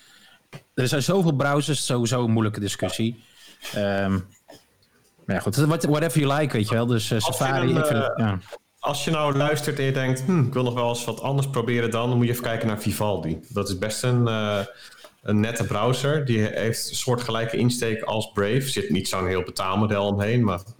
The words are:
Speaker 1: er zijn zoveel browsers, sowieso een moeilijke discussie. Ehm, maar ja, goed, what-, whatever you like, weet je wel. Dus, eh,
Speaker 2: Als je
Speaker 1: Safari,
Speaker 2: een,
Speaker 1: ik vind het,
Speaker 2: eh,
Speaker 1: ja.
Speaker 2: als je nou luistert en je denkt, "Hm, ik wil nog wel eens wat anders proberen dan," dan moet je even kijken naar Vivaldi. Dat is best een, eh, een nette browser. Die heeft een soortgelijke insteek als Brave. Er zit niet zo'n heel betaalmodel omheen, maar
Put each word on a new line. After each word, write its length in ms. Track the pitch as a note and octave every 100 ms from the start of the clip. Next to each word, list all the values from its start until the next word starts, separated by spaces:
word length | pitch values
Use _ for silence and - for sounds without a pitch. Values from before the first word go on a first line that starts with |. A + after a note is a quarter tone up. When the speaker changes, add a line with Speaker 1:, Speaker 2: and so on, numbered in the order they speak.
| - - - _ _ - _
Speaker 1:
er 140 | - B2+
zijn 140 | C#3+
zoveel 300 | B2+ G3 D#3+
browsers, 520 | C3+ C#3+ C#3+ C#3+ C#3 -
sowieso 380 | B2 A#2 B2+
een 60 | A#2
moeilijke 300 | A2+ A2 G#2
discussie. 640 | G2+ - G2 - A2+ A2+ - - - - -
Ehm, 360 | G#2+ G2+ G2 G2 F#2+ F#2 - _ - _ _ _ _ _ _
maar 120 | - F#2+
ja, 20 |
goed, 160 | G#2+ A2+
what-, 280 | D3+ E3
whatever 360 | C#3+ D3 D#3+ D3+
you 120 | C#3 C#3+
like, 160 | D3 A#2+
weet 120 | G#2
je 60 |
wel. 120 | A#2 A#2+
Dus, 240 | A#2 G#2
eh, 40 | A2+
Speaker 2:
Als 100 | G#2
je 60 |
Speaker 1:
Safari, 380 | - C3+ C3+ B2+
Speaker 2:
een, 60 | D#3+
Speaker 1:
ik 100 | D3+
vind 120 | C3+
het, 100 | C3 -
Speaker 2:
eh, 60 | A2
Speaker 1:
ja. 120 | F#2 - - _ _
Speaker 2:
als 260 | C#3+ C#3+
je 60 | -
nou 260 | D#3 D3+ C#3
luistert 420 | D3 D3 - C#3
en 60 |
je 80 | C3+
denkt, 300 | C3 B2+ B2+
"Hm, 160 | - F3+ A#2
ik 60 |
wil 100 | B2+
nog 120 | B2
wel 140 | A#2+ A#2+
eens 160 | A#2+
wat 160 | - A2
anders 260 | B2+ C#3 C3+
proberen 400 | B2+ A2+ A#2+ A#2
dan," 180 | A2+ B2
dan 80 | B2
moet 100 | A#2+
je 60 |
even 120 | B2
kijken 220 | B2 A#2 A2+
naar 120 | G#2
Vivaldi. 600 | G#2+ - G#2 F#2+ D#2+ E2 -
Dat 200 | G2+ F#2+
is 100 | F#2
best 240 | G#2+ -
een, 260 | B2+ B2 A#2
eh, 300 | A2 G#2+ G#2 G2+ - - - - _
een 180 | - G#2
nette 240 | A2 A#2 G2
browser. 580 | G#2 A#2 B2+ C#3 D3+
Die 140 | C3 A2+
heeft 500 | G#2+ - A2 - -
een 60 | -
soortgelijke 600 | - A#2+ B2 A2+ A2+ -
insteek 460 | A#2+ A#2+ A2+ A2
als 300 | - G#2+ G#2
Brave. 200 | - G2+
Er 80 | C3
zit 280 | C3+ G#2 G2
niet 180 | F2+ -
zo'n 180 | F#2+ F2+
heel 160 | F#2
betaalmodel 640 | - - F#2 G2 G#2+ G2+ G2+
omheen, 380 | G2+ G2+ B2
maar 140 | G#2+ F2 - -